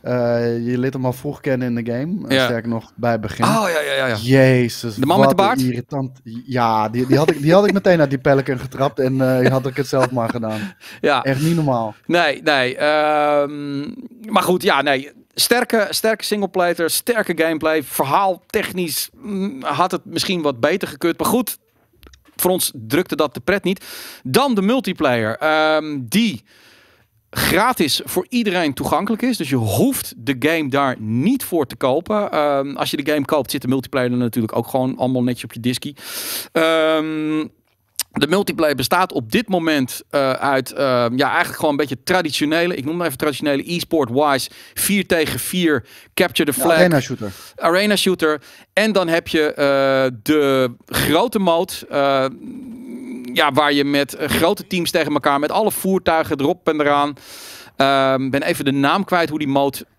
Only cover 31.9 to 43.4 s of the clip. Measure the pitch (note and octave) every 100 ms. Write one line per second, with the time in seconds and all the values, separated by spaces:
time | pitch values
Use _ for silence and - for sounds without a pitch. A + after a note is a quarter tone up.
31.9 | C#3 F3+ G#3+ G#3 D#3 D3 C#3 C#3 C#3+ C#3
32.9 | D3+ C#3+ D3+ C3+ D#3 - C#3+ B2 C3 B2+
33.9 | C3+ B2 B2 A#2+ A#2 A2 - A#2 C3 B2+
34.9 | - B2+ B2+ B2 B2 A#2 - A#2 B2 D3
35.9 | C#3+ - - - - - E3 D#3+ D#3+ D#3
36.9 | D#3+ D#3 D#3 D#3 D#3 D#3 _ _ _ _
37.9 | - - - C#3+ F#3 G3 D3+ D#3 C3+ B2+
38.9 | F3+ F#3 - A2 G3+ A#3 F#3 E3 D3+ B2+
39.9 | - - C#3+ C3+ C3 C#3 C3+ B2+ - C#3
40.9 | B2 A#2+ B2+ C#3 C#3+ E3+ - D#3+ C#3+ C#3+
41.9 | C3+ - F#3 E3 - D3+ D#3+ F3 F3 C3+
42.9 | E3+ E3+ C3 D#3 C3+